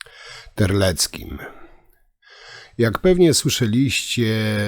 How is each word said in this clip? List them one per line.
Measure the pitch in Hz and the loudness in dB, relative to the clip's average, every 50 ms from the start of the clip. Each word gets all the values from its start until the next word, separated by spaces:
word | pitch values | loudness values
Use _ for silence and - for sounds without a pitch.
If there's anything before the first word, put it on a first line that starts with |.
| - - - - - - - - - - - | -20 -20 -20 -20 -20 -20 -20 -20 -20 -8 -4
Terleckim. | - 104 90 101 101 95 92 80 - - - - - - - - - - - - - - - - _ _ _ _ _ _ _ _ _ _ _ - - - - - - - - _ | -2 0 0 2 2 0 0 0 -2 -4 -6 -6 -10 -14 -12 -14 -14 -14 -16 -18 -20 -20 -20 -20 _ _ _ _ _ _ _ _ _ _ _ -20 -20 -20 -20 -20 -20 -20 -10 _
Jak | - 113 113 107 - | -2 0 0 0 2
pewnie | - 185 180 180 180 165 123 | 2 4 4 6 6 4 4
słyszeliście, | - - 143 - - 123 107 107 127 139 123 - - - - - 120 117 110 110 110 110 107 104 104 104 | 2 0 -2 -2 0 0 0 2 2 2 0 -2 -4 -4 -4 -4 -2 -2 0 0 -2 -2 -2 -2 -2 -2